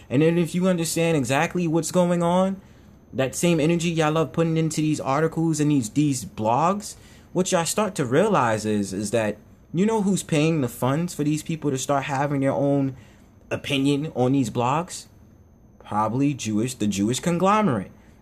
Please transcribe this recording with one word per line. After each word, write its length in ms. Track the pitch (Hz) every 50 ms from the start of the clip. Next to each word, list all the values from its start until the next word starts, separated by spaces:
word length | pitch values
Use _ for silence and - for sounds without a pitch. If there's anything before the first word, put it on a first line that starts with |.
| - -
And 100 | 110 143
then 160 | 156 165 170
if 180 | 175 170 156 -
you 120 | 180 180
understand 500 | 190 180 170 165 160 - 165 165 165 165
exactly 500 | 147 127 107 135 143 165 170 - 180 175
what's 240 | 160 156 165 160 -
going 320 | - 180 175 175 175 175
on, 380 | 170 170 175 185 190 190 196 190 - - - - - - - - - - -
that 200 | 110 135 127 -
same 260 | - 170 175 170 156
energy 280 | 139 165 170 170 160 175
y'all 240 | 165 160 156 151
love 200 | 156 160 160 -
putting 260 | - 165 165 165 160 160
into 240 | 160 156 - 160
these 180 | 151 156 147 -
articles 600 | 90 123 135 151 160 160 - 165 165 165 156 151
and 100 | 147 151
these, 180 | 147 139 113 107
these 380 | - 143 151 147 135 117 101
blogs, 720 | - - - 107 110 120 139 160 180 202 202 - - - - - - - - - -
what 180 | - 175 180 -
y'all 140 | 185 170 165
start 300 | - - 208 214 190 -
to 100 | - 139
realize 600 | 113 127 151 202 226 190 147 123 113 110 104 104
is, 260 | 107 107 104 98 95
is 180 | 98 98 107 101
that, 260 | - 117 110 104 104 - - - - - - -
you 140 | - 165 202
know 160 | 220 226 214
who's 200 | 190 208 185 -
paying 380 | - - 165 147 151 160 165 156
the 80 | 127 120
funds 460 | - - 123 127 139 160 175 170 -
for 100 | - 151
these 180 | 147 156 151
people 280 | - - 165 156 - 147
to 80 | 131 131
start 260 | - - 143 139 135
having 380 | 151 139 131 143 143 147 135
their 100 | 135 135
own 420 | - - 143 143 143 139 139 135 131 - - - - - - - - - - -
opinion 600 | - - - - 143 135 135 143 143 139 151 160 -
on 180 | 120 123 127
these 180 | 139 139 127 104
blogs? 560 | - 123 117 123 139 160 180 - - - - - - - - - - - - _ - - - - - -
Probably 560 | - - 101 107 107 110 117 135 143 147 143
Jewish, 400 | - - 110 107 104 117 127 -
the 120 | - 117
Jewish 340 | 104 92 95 101 110 127 -
conglomerate. 720 | - 180 - 165 185 190 208 214 214 170 120 101 90 - - - - - - -